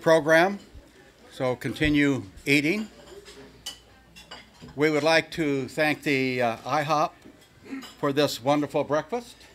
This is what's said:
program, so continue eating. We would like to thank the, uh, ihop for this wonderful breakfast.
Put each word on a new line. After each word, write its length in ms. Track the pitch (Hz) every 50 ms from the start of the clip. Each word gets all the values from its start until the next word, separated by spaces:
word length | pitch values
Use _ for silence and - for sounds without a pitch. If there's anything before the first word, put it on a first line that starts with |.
program, 560 | - 165 160 165 143 151 160 160 170 190 202 196 - - - - - - _ - - - _ _ - -
so 240 | - - 135 127 127
continue 680 | 120 - 131 110 - 156 151 151 147 147 143 139 123 104 98 - - -
eating. 460 | 147 139 147 139 156 185 208 220 - - - - - - - - - - - - - - - - - - - _ _ - - _ _ _ - - _ - - - - _ - - - -
We 140 | 131 147 156
would 140 | 156 147 139
like 260 | 160 165 160 156 160 -
to 340 | - 160 147 139 135 131 117
thank 340 | - - 156 151 147 143
the, 400 | - 156 143 135 131 131 127 123
uh, 160 | 123 117 113 113 -
ihop 460 | 127 131 156 147 147 160 147 160 170 - - - - - _ - _ _ - - - - 135 - - - -
for 120 | - 143
this 300 | 139 139 147 135 - - 113
wonderful 400 | 135 147 147 147 139 - 151 135
breakfast. 520 | - 139 156 151 - - 247 240 - - - - - -